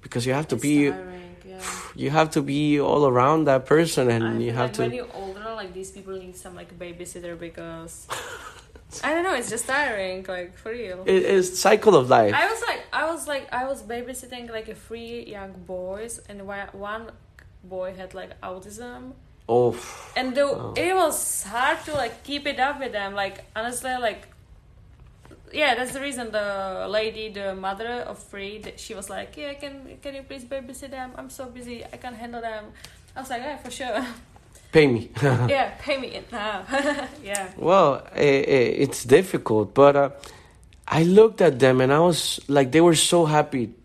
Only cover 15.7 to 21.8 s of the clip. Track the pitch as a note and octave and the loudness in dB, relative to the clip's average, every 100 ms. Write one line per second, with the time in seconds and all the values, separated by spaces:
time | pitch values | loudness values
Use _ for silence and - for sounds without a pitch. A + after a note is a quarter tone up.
15.7 | F#3 F#3 G3 A#3 A#3 - G3+ G3 G3+ G3 | -10 -8 -10 -10 -14 -16 -16 -12 -12 -12
16.7 | G3 G3+ G#3+ A3+ - _ - - - F3+ | -12 -10 -10 -12 -20 _ -20 -20 -20 -14
17.7 | F#3 F#3 F#3 F#3 F#3 F#3 F#3 G3 F#3 F#3+ | -8 -8 -10 -14 -14 -16 -14 -14 -14 -16
18.7 | G#3 A#3+ B3 B3+ C4+ - - - A#2+ B2 | -16 -16 -16 -18 -20 -20 -20 0 4 4
19.7 | A2 - - - - C4 B3+ C#4+ - - | 0 -10 -16 -10 -6 -4 0 0 0 -4
20.7 | - E4 F#4+ E4 - - - G3 A3 C4 | -4 0 2 2 0 -4 -6 -6 -2 0
21.7 | D#4+ | 0